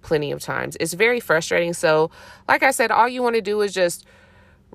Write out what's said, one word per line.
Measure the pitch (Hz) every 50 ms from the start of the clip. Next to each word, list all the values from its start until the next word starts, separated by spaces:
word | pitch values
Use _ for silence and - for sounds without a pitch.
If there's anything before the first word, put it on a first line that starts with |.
| _
plenty | - 165 151 147 143 139
of | 147
times. | - - 139 127 123 135 151 -
It's | - 165 170
very | 170 214 233 247 240
frustrating. | 220 - 160 160 170 - 185 175 175 170 170
So, | - - 170 156 156 156 165 - - - - - - -
like | - - 302 -
I | 269 269
said, | - 233 226
all | 220 - 220 247
you | 254 254 247
wanna | 240 233 226
do | 214 202 208 214 208
is | 202 185
just | 190 180 175 165 - - _ - - - - - - - - - _ _ _ -